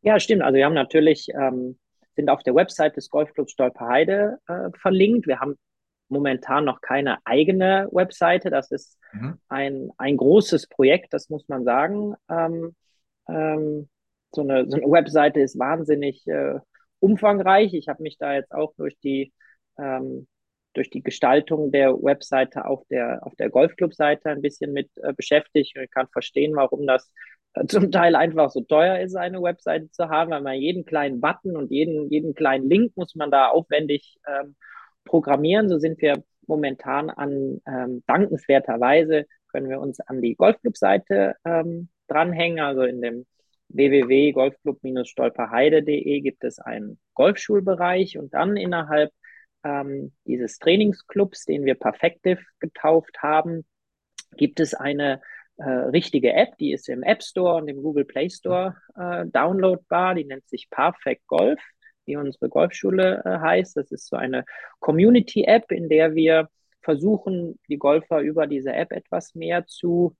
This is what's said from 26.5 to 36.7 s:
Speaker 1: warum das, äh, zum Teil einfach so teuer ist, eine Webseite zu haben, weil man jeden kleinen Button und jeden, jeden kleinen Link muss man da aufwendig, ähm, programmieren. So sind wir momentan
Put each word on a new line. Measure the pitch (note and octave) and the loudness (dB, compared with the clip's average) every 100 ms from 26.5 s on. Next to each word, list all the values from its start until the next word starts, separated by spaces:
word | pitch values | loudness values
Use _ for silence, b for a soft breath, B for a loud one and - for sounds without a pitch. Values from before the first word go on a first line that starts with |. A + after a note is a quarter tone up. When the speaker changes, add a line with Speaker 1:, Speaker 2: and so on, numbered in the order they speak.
| D3+ | 0
Speaker 1:
warum | C3 - C#3+ | 0 0 0
das, | C3 _ _ B B _ - | 0 _ _ B B _ -8
äh, | - | 0
zum | G3+ F3+ | 2 2
Teil | F3+ E3+ E3 | 4 4 4
einfach | E3+ D#3+ C#3+ | 2 2 0
so | - | 0
teuer | - D3+ F3 F#3 | 0 4 4 2
ist, | F#3 F#3 | -4 -6
eine | F3+ F#3 | -6 -4
Webseite | F3 F3 - D#3+ D#3+ | -4 -4 -4 -6 -6
zu | - E3 | -8 -2
haben, | D#3 E3 | 0 0
weil | D3+ | -4
man | C#3 | -6
jeden | C3+ D3 F3+ - | -4 -4 -6 -4
kleinen | D#3 C#3+ B2 | -4 -2 -2
Button | D3 F3 F#3+ E3 | -4 -4 -8 -8
und | C3+ | -4
jeden, | C3+ D#3+ D#3 C#3+ | -2 -2 -2 -2
jeden | D3+ D#3 C#3+ | -4 -4 -2
kleinen | D3 C3+ C3 | 0 0 2
Link | F#3 A#3+ - | 2 2 -4
muss | E3+ D#3+ | -12 -8
man | D3+ | 0
da | C#3 C3 | 4 4
aufwendig, | E3+ E3 D3+ D3+ C#3+ _ _ - | 2 0 -2 0 -4 _ _ -10
ähm, | C#3 C#3+ C#3+ B B B _ - | -10 -10 _ B B B _ 0
programmieren. | E3 D3 C#3 D#3 G3+ G#3+ | 0 2 0 2 2 2
So | E3 | 0
sind | D#3+ D#3+ | -2 0
wir | D3+ C#3+ - _ - | 0 0 -6 _ -6
momentan | D#3 C#3+ | -4 -2